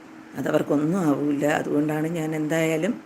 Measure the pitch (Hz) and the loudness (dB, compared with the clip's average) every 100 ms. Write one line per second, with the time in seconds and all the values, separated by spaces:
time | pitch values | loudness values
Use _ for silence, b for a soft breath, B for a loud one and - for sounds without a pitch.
0 | - - - 139 139 151 151 147 151 190 | -20 -20 -14 -8 0 0 2 2 2 2
1 | 156 135 147 143 143 - 156 147 151 151 | 2 2 0 0 2 2 0 0 0 0
2 | 160 170 156 156 151 165 160 160 185 277 | -2 -2 -4 -2 0 0 2 0 -2 -4